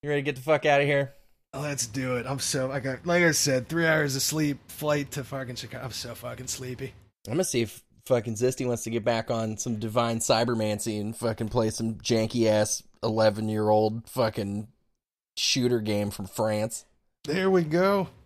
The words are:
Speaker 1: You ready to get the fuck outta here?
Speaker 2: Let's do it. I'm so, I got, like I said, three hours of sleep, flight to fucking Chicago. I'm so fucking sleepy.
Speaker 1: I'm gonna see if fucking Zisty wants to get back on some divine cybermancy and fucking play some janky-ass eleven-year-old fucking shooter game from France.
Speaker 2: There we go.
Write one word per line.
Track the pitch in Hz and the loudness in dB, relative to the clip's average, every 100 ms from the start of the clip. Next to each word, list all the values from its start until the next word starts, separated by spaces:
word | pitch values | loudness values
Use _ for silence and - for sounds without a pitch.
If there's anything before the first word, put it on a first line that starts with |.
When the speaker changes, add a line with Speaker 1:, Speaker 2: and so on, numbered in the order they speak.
Speaker 1:
You | 143 | 0
ready | 147 | 0
to | |
get | 143 131 | 0 -4
the | |
fuck | 127 151 151 | 2 2 6
outta | 143 | 4
here? | 143 143 139 - - _ _ | 4 2 0 -6 -20 _ _
Speaker 2:
Let's | 139 147 139 120 | -8 -6 -4 -4
do | 110 131 123 | -4 -2 -2
it. | 117 | -2
I'm | 135 | -4
so, | - 143 131 | -2 -2 -2
I | 139 | -2
got, | 131 127 165 | -4 -6 0
like | 175 | 4
I | 170 | 4
said, | 151 - 131 117 | 4 2 2 0
three | 160 165 | 0 2
hours | 156 147 135 | 4 2 -2
of | |
sleep, | - 156 151 139 - | -2 0 0 -2 -10
flight | - 151 147 139 | -8 -2 0 -2
to | - | -8
fucking | 127 135 131 123 | -8 -8 -8 -10
Chicago. | 117 127 | -10 -10
I'm | 127 | -10
so | 107 120 | -10 -10
fucking | 113 120 117 127 | -10 -12 -12 -10
sleepy. | - 127 123 - - - _ - | -8 -8 -10 -10 -14 -20 _ -6
Speaker 1:
I'm | |
gonna | 127 | -2
see | - 120 | 0 0
if | 113 - _ _ - | -2 -4 _ _ 0
fucking | 123 113 | 0 0
Zisty | 107 123 131 127 | 0 0 0 -2
wants | 117 | -2
to | - | -2
get | 113 | -2
back | 110 113 113 | 0 -2 0
on | 117 113 110 | -2 -2 -4
some | - 110 | -4 -4
divine | 110 113 117 113 | -2 0 0 0
cybermancy | - 117 117 117 107 104 117 107 | 2 2 4 2 0 -2 -2 -4
and | 104 113 | -4 -4
fucking | 120 110 110 | -4 -2 -2
play | 120 110 | 0 0
some | 107 113 110 | 0 -4 -4
janky-ass | - 117 110 120 113 107 104 - - _ | 0 2 2 2 4 4 2 -2 -8 _
eleven-year-old | 113 110 110 101 110 110 107 107 107 113 117 | -2 4 4 4 -2 0 4 4 4 0 -8
fucking | - 113 110 101 101 107 _ _ _ _ _ _ - | 0 0 0 -4 -6 -8 _ _ _ _ _ _ -4
shooter | - - 123 120 | 0 2 2 2
game | 107 104 101 | 0 0 -2
from | - 95 | -4 -10
France. | - 110 107 107 - - _ _ _ | -2 0 0 -2 -4 -14 _ _ _
Speaker 2:
There | - 190 190 | -4 0 4
we | 185 | 4
go. | 160 165 190 202 180 - | 4 2 4 2 0 -8